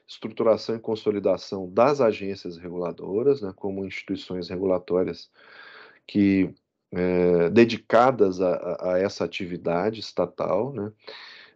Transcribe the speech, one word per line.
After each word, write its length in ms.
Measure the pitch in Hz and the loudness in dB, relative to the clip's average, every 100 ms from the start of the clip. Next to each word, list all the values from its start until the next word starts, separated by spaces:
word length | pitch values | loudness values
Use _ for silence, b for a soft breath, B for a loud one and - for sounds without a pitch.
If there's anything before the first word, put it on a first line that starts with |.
| _ | _
estruturação 720 | - 113 - 113 110 - 113 | -12 -12 -2 2 2 0 -6
e 40 | |
consolidação 880 | 113 110 110 101 98 90 - 98 90 | -4 -4 -2 0 0 -2 -4 -10 -4
das 300 | 98 127 143 | 2 2 4
agências 560 | 117 101 98 95 90 82 | 0 0 -6 -8 -10 -12
reguladoras, 880 | 87 87 85 82 85 101 135 139 | -12 -8 -8 -8 -6 -2 0 0
né, 100 | 98 | -4
como 300 | 92 98 98 | -8 -8 -8
instituições 640 | 95 - - 95 - 90 85 | -8 -12 -10 -10 -8 -10 -8
regulatórias 840 | 90 95 90 - 87 90 85 - B B B B B B B - | -4 0 -2 0 -2 0 -6 -16 B B B B B B B -4
que, 440 | 104 98 98 87 - _ _ - | 2 4 4 2 -4 _ _ -10
eh, 600 | 90 90 90 87 87 87 | -2 0 4 4 4 6
dedicadas 880 | 110 117 110 - 117 127 117 98 90 | 6 6 4 2 4 4 4 2 2
a, 140 | 90 | 0
a, 400 | 80 87 85 90 | -2 -4 -4 0
a 40 | 92 | 0
essa 240 | 98 - | 0 -2
atividade 800 | 87 - 90 87 80 85 104 110 | -6 -6 -8 -6 -2 0 -2 -4
estatal, 720 | - - 87 - 82 90 127 | -10 -4 -4 -2 -2 -2 -2
né? 180 | 123 104 - B B B B B | -6 -10 -12 B B B B B